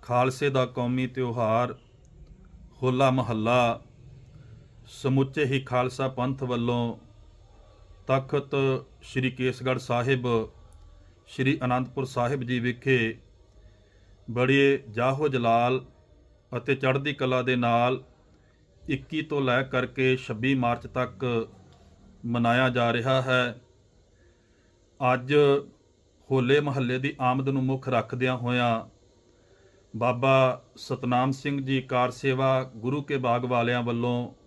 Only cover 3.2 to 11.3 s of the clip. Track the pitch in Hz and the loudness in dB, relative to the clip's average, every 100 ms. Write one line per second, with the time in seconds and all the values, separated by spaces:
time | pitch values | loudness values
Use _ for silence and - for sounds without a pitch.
3.2 | 113 113 110 123 120 107 - - - - | 0 -2 2 4 2 0 -8 -20 -20 -20
4.2 | - - - - - - - - 139 135 | -20 -20 -20 -20 -20 -20 -20 -6 0 2
5.2 | 135 147 139 135 131 123 127 127 135 131 | 0 0 0 0 -2 -2 -2 -2 -6 -2
6.2 | 123 135 127 120 117 120 117 - - - | -4 -4 -4 -2 -2 -2 -2 -6 -16 -20
7.2 | - - - - - - - - - 135 | -20 -20 -20 -20 -20 -20 -20 -20 -2 -2
8.2 | 131 143 139 143 135 131 131 - - 135 | 0 -4 -2 0 0 0 -6 -20 -8 -2
9.2 | 127 127 127 127 131 127 - 120 123 135 | -2 -2 -4 -2 -2 -4 -2 -2 2 0
10.2 | 123 117 110 - - - - - - - | 2 0 -2 -12 -20 -20 -20 -20 -20 -20
11.2 | _ | _